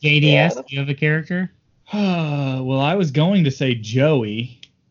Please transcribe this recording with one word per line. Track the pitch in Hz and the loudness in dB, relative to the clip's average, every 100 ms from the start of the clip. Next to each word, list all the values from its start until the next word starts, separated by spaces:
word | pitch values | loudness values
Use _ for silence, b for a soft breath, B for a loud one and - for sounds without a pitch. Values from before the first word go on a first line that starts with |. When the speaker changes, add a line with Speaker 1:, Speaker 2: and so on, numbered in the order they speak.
Speaker 1:
J | 147 151 | 2 4
D | 147 143 | 4 4
S, | 165 - | 2 -2
Speaker 2:
Yeah. | |
Speaker 1:
do | - 139 | -8 -8
you | |
have | 139 | -6
a | |
character? | 143 151 156 156 180 185 - _ | -2 -2 -2 -4 -6 -6 -10 _
Speaker 3:
<sighs> | _ _ | _ _
Well, | 208 196 170 156 143 135 131 131 135 | -4 -2 -2 -2 -4 -4 -4 -2 0
I | 143 202 | 0 0
was | 165 | 0
going | 139 170 202 143 | 2 2 4 2
to | |
say | - 135 120 | 0 -2 -2
Joey. | 104 123 151 143 107 107 123 - - _ _ | -2 2 2 2 0 -6 -8 -14 -20 _ _